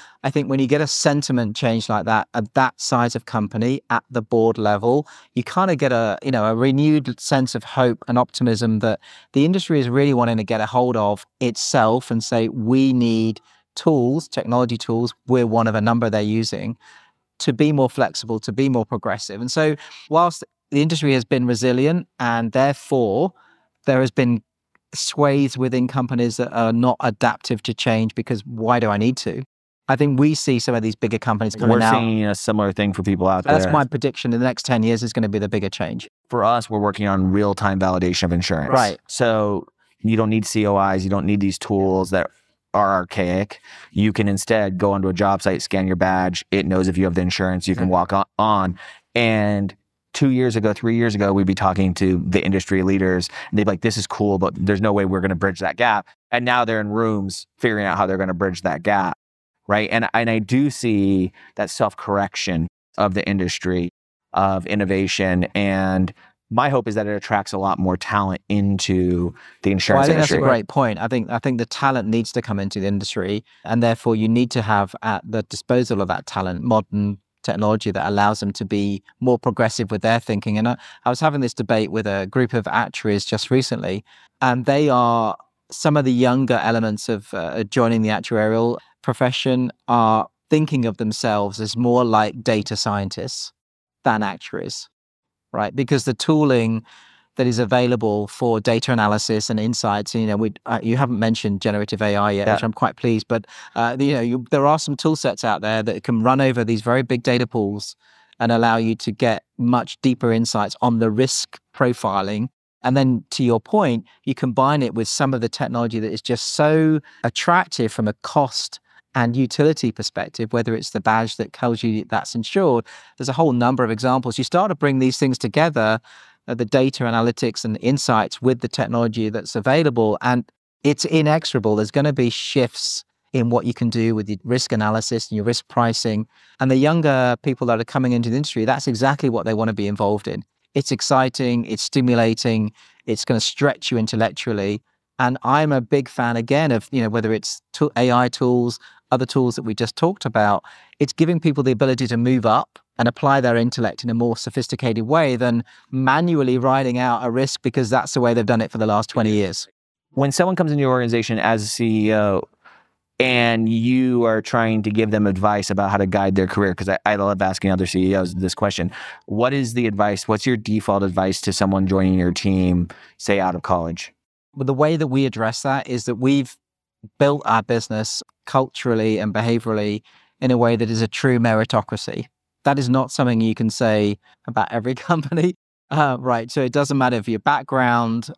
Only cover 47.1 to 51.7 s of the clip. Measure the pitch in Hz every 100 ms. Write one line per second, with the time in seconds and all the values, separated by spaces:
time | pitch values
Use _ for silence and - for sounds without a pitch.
47.1 | 85 90 - 92 92 95 92 92 90 90
48.1 | 98 98 - 107 101 92 90 - - _
49.1 | 117 117 110 104 101 98 - _ _ _
50.1 | - 139 127 127 110 107 104 117 117 120
51.1 | 104 101 98 95 95 98